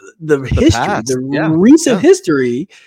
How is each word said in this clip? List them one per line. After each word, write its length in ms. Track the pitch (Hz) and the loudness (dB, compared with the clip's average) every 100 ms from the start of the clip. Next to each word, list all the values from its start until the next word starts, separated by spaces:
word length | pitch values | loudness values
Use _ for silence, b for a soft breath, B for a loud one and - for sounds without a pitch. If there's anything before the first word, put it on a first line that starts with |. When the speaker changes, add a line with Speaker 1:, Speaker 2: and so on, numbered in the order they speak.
| - _ | -20 _
Speaker 1:
the 220 | 156 143 | -2 -2
Speaker 2:
The 60 | 131 | -2
Speaker 1:
history, 220 | - 262 117 156 | 0 0 0 -2
Speaker 2:
past. 220 | 180 113 | -4 -4
Speaker 1:
the 200 | 127 135 | -6 -4
Speaker 2:
Yeah, 180 | 143 160 | -4 -2
Speaker 1:
recent 520 | 160 208 320 285 208 | 2 4 4 4 0
Speaker 2:
yeah. 40 | 311 | 2
Speaker 1:
history 600 | - - 143 123 120 185 b | 2 0 -2 -2 -4 -8 b